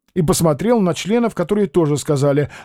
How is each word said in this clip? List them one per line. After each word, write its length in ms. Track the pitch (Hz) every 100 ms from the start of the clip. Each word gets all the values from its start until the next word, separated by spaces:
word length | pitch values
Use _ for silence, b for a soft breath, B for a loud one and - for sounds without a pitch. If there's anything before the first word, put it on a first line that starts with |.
| _
и 80 | -
посмотрел 580 | 156 180 160 143 196 240
на 140 | 180
членов, 420 | 143 175 233 233 -
которые 320 | 170 208 202
тоже 300 | 180 156 143
сказали 520 | - 143 143 143 143 B